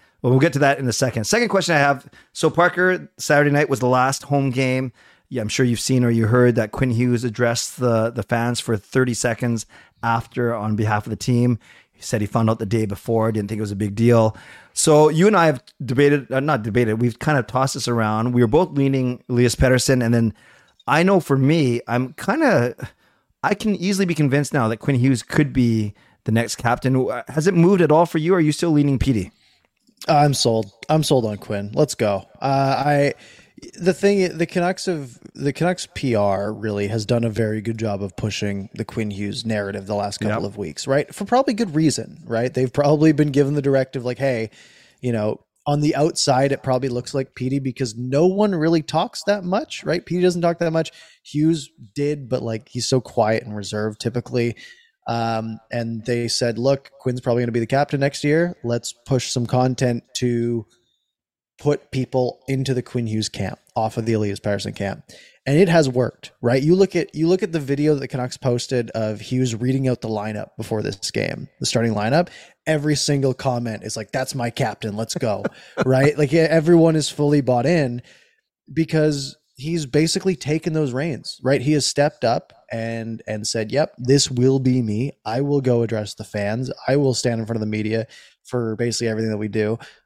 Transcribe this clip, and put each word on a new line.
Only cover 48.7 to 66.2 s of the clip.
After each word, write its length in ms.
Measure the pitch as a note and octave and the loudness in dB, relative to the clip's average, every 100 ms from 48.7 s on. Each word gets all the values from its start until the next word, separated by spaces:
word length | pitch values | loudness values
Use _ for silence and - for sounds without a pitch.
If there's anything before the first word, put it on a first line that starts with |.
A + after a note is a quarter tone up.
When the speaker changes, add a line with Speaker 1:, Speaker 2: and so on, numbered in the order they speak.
| E3 | 2
Speaker 2:
talks 420 | D3 D#3 A3+ - - | 0 -2 -2 -4 -2
that 180 | G3+ F3 | -2 0
much, 400 | G3 D#4 - - | -2 -4 -8 -4
right?" 200 | D#3+ - | -4 -2
Petey 160 | F3 | 0
doesn't 200 | F3+ F3 | 2 2
talk 180 | E3+ E3+ | 0 0
that 120 | E3+ | 0
much. 200 | D#3+ D#3+ - - _ | 0 -2 -8 -20 _
Hughes 460 | - D3 D#3 E3 C3+ - A#2 - | -8 0 2 0 -4 -20 -14 -4
did, 320 | C#3+ D3 A#2+ | -4 -4 -4
but, 160 | B2 | -4
like, 240 | A#2 A2+ - | -4 -6 -6
he's 200 | B2 A2+ | -8 0
so 120 | C3 | -2
quiet 440 | - - G#2+ A2+ | 0 0 2 0
and 120 | - G#2 | -2 -10
reserved 460 | F#2+ G#2+ G#2+ G#2+ | -6 -4 -4 -4
typically. 540 | A#2 A#2+ - B2 A#2 - - - _ _ - | -6 -6 -4 -2 -2 -4 -14 -20 _ _ -6
Um, 520 | A#2 A2+ A2+ A2+ A2 - | -4 -2 -4 -6 -10 -8
and 340 | A#2+ A#2 A2+ G#2 | -6 -6 -6 -4
they 220 | A#2+ A#2 | -2 -2
said, 280 | - A#2+ A2+ | -2 -2 0
"Look, 320 | B2+ C3+ - _ | 0 0 -4 _
Quinn's 200 | B2+ B2 | -6 -4
probably 220 | B2 A#2+ | 0 0
gonna 80 | A#2+ | 0
be 80 | A#2 | -2
the 60 | A2+ | 0
captain 320 | C3+ D3 C#3+ | 0 0 0
next 240 | C#3 - | -2 -2
year. 320 | D3 D#3 F3 - | 0 2 0 -4
Let's 300 | A#2 A#2+ - - - | -4 -4 -6 -12 -2
push 260 | C3 - | -2 0
some 140 | B2+ A#2 | -4 0
content 580 | B2+ B2+ B2 B2+ A#2+ - - | 2 0 0 -2 -2 -6 -4
to 500 | B2 A#2+ A#2 A#2 G#2+ _ _ _ _ _ _ _ _ - | -2 -2 -2 -4 -8 _ _ _ _ _ _ _ _ -6
put 320 | C#3+ C#3+ _ | -2 -2 _
people 480 | C3 B2+ C3 B2 - - | -6 -2 -2 -2 -4 -6
into 260 | C3+ C3+ | -4 -2
the 80 | B2+ | -4
Quinn 260 | - B2 A2+ | -4 -4 -4
Hughes 200 | G#2+ G#2 | -4 -4
camp, 300 | - F#2+ - _ - | -6 -8 -8 _ -4
off 220 | A2 A#2+ | -4 -2
of 80 | A2 | -2
the 80 | |
Elias 260 | A2 G#2 G2 | 0 0 -4
Pettersson 340 | G#2+ G2+ G#2+ | -4 -4 -4
camp." 300 | - G2 - - - - _ - | -6 -6 -6 -14 -20 -20 _ 0
And 120 | D3 | 2
it 80 | F#3+ | 4
has 220 | E3 C3+ | 4 2
worked, 420 | B2 A#2+ - | 2 -2 -4